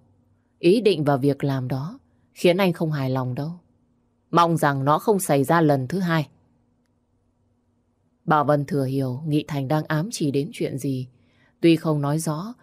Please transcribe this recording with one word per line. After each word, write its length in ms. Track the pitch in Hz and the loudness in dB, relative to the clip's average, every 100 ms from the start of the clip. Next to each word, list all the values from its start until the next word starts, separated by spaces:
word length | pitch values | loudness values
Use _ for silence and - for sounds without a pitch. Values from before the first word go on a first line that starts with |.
| _ _ _ _ _ - | _ _ _ _ _ -2
Ý 220 | 170 233 | 2 4
định 240 | 208 156 | 2 2
và 120 | 143 139 | 0 2
việc 280 | 143 135 | 0 0
làm 240 | 143 135 127 | -2 -4 -4
đó 300 | 135 160 262 _ _ _ | -6 -8 -14 _ _ _
khiến 240 | - 180 175 | 0 2 4
anh 160 | 190 | 2
không 200 | 165 160 | 0 -4
hài 180 | 147 131 | -2 -2
lòng 240 | 131 127 | -2 -4
đâu. 180 | 123 151 175 _ _ _ _ _ _ - | -6 -8 -10 _ _ _ _ _ _ 0
Mong 260 | 165 170 165 | 2 4 4
rằng 280 | 147 139 | 2 2
nó 140 | 135 156 | 2 2
không 220 | - 196 | 2 0
xảy 240 | - 143 | 2 2
ra 160 | 131 170 | 4 4
lần 280 | 151 139 127 | 4 2 0
thứ 100 | 185 | -2
hai." 300 | 175 160 143 _ _ _ _ _ _ _ _ _ _ _ _ _ _ _ _ _ _ _ | 0 0 -2 _ _ _ _ _ _ _ _ _ _ _ _ _ _ _ _ _ _ _
Bảo 200 | 165 151 | 0 0
Vân 200 | 139 147 | 2 0
thừa 200 | 139 147 | 0 -2
hiểu 360 | 131 135 131 127 160 | -2 -2 -4 -4 -2
Nghị 180 | 147 - | -2 -2
Thành 200 | 143 131 | -6 -2
đang 160 | 156 | -2
ám 240 | - 156 202 | -2 -4 -4
chỉ 180 | - 151 | -4 -2
đến 200 | 139 139 | -2 -4
chuyện 260 | - 165 135 | -6 -6 -4
gì. 300 | 139 131 127 _ _ _ _ - | -6 -6 -10 _ _ _ _ 0
Tuy 160 | 170 160 | 2 2
không 240 | 160 151 | 2 -2
nói 180 | 143 156 | 0 -2
rõ, 360 | 160 151 208 - | -4 -6 -10 -14